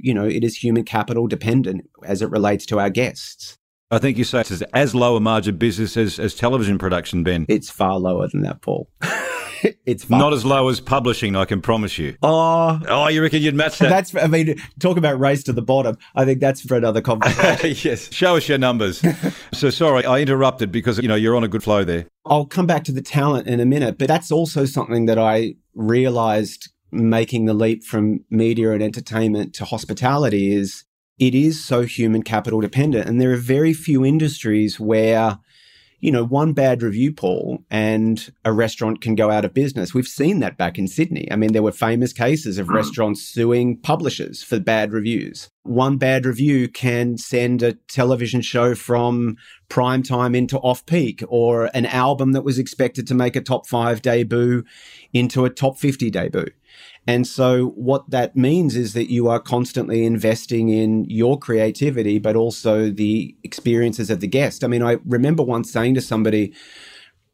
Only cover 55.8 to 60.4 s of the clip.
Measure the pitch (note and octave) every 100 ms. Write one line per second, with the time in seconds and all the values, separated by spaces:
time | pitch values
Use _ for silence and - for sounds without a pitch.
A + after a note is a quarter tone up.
55.8 | C#3+ C3 A#2 F#2+ F2 F#2+ - _ _ -
56.8 | - - - A#2+ B2 - B2+ B2+ B2 G2+
57.8 | B2 C3+ - C3 A#2+ C3+ B2+ E3+ D#3 A#2
58.8 | A2+ A#2 A#2+ A#2+ A#2 A#2 - B2 B2 B2+
59.8 | - A2+ A2+ A2+ A2 A2+